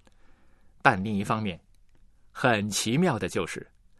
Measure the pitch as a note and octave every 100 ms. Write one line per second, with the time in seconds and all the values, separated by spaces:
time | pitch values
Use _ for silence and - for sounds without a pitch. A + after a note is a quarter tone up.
0 | - - - - - - - - C#3 G2
1 | G#2+ G2+ G2+ A2 G#2+ E2 _ - - -
2 | - - - - D3 G#2 G#2 G2 G#2+ C3
3 | F3+ A2+ F#2 G#2+ E2 - - _ -